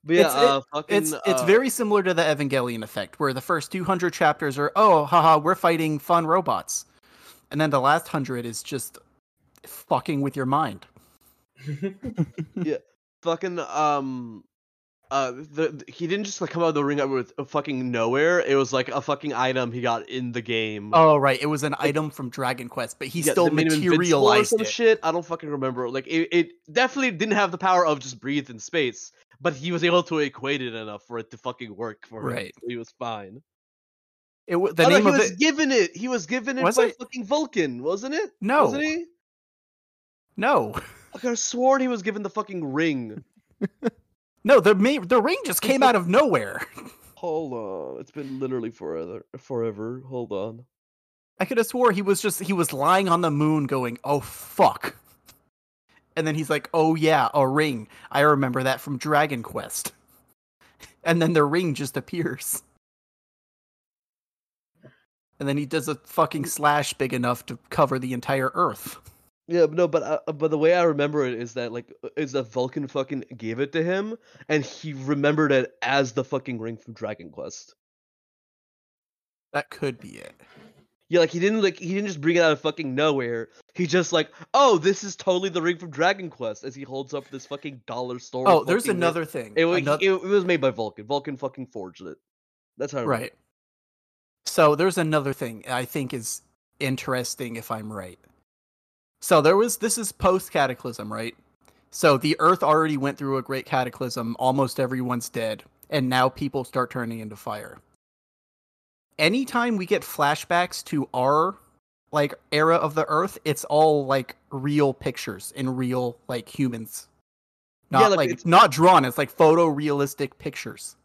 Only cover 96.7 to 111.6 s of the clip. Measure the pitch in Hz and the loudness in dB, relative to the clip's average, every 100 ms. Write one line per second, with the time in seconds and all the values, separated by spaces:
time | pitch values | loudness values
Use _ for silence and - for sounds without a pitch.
96.7 | _ 139 131 - 127 120 - 123 113 - | _ -4 -4 -4 -4 -4 -8 -10 -10 -8
97.7 | 110 107 107 92 87 _ _ _ _ _ | -10 -8 -12 -14 -18 _ _ _ _ _
98.7 | _ _ _ _ _ - 170 147 196 233 | _ _ _ _ _ 4 6 6 4 2
99.7 | - 233 240 214 - 190 185 - 165 135 | 0 -4 -4 -6 0 2 2 0 0 0
100.7 | 123 127 113 104 107 113 - _ _ _ | -2 -10 -10 -10 -8 -8 -12 _ _ _
101.7 | _ _ - 160 135 151 156 156 185 143 | _ _ 0 4 4 2 4 4 4 4
102.7 | 156 160 147 139 - 139 135 123 135 - | 4 2 0 -2 -4 -4 -4 -4 -8 -2
103.7 | 131 123 - 127 120 113 117 127 131 131 | -2 -2 -4 -8 -6 -6 -2 0 2 0
104.7 | - 127 127 123 123 - 120 113 104 - | 0 -4 -2 -4 -4 -6 -6 -4 -6 -12
105.7 | _ _ 156 127 127 131 - 143 139 127 | _ _ -2 2 2 2 0 -6 -4 -4
106.7 | 135 123 127 117 113 107 104 - 107 110 | -4 -4 -4 -6 -8 -12 -12 -10 -10 -12
107.7 | - _ _ _ _ _ _ _ _ _ | -18 _ _ _ _ _ _ _ _ _
108.7 | _ _ _ _ - 156 240 254 240 240 | _ _ _ _ 0 0 0 -2 -2 0
109.7 | 214 180 196 - - 147 147 - 175 180 | -2 0 -2 -2 -2 0 0 0 0 0
110.7 | - - 151 127 127 127 151 175 196 | -6 -6 -4 -2 0 2 2 2 -4